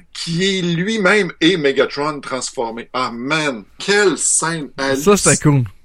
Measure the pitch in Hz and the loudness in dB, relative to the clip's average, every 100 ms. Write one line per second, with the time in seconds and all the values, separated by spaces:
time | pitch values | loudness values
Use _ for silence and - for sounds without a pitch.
0 | - - 170 165 190 190 175 165 190 226 | -14 -12 -6 -2 0 0 -2 -2 -2 0
1 | 185 208 180 - 165 185 139 135 117 - | 2 2 0 0 2 2 2 2 0 0
2 | 147 147 - 127 - - 117 113 - 123 | -4 -6 -6 -6 -6 -6 -6 -8 -8 -4
3 | 123 117 127 156 151 117 - - - 202 | -4 -6 -4 -2 -2 -6 -12 -10 0 2
4 | 202 143 - - 160 165 135 - 135 135 | 2 2 -2 -2 -2 -6 -8 -6 -2 0
5 | 160 202 - 143 151 139 113 - | 4 4 4 4 4 2 0 -6